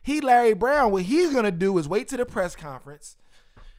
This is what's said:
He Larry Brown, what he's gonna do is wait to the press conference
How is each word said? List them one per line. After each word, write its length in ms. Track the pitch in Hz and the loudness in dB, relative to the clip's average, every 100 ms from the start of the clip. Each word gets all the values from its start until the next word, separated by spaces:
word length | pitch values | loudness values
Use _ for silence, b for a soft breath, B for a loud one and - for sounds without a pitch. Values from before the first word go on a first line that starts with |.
He 180 | - 302 | -4 -2
Larry 340 | 269 240 233 | 4 4 4
Brown, 380 | 202 240 294 240 | 2 2 2 2
what 120 | 196 | 0
he's 280 | 185 302 349 | 0 0 2
gonna 200 | 269 208 | 0 0
do 260 | 170 196 185 | 0 0 0
is 100 | 143 | 0
wait 200 | 196 254 | -4 -4
to 80 | 262 | -6
the 80 | 247 | -6
press 300 | 233 180 - | -4 -6 -8
conference 600 | 151 127 139 147 - - b b b b b | -16 -16 -18 -20 -20 -20 b b b b b